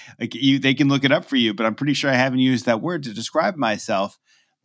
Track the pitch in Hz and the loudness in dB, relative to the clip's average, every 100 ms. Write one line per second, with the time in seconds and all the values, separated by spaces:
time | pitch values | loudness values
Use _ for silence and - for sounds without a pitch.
0 | - - 117 113 135 135 135 131 143 139 | -20 -10 -8 0 2 2 2 2 2 2
1 | 139 151 - 135 113 101 110 107 143 143 | 2 0 0 0 0 0 -2 0 -2 0
2 | 143 127 135 127 131 123 120 113 147 175 | 0 2 2 2 2 2 0 -2 -2 -6
3 | 135 104 113 151 185 175 117 101 - 101 | -8 -8 -4 0 0 0 -2 -2 -2 -2
4 | 101 - _ _ _ _ | -2 -8 _ _ _ _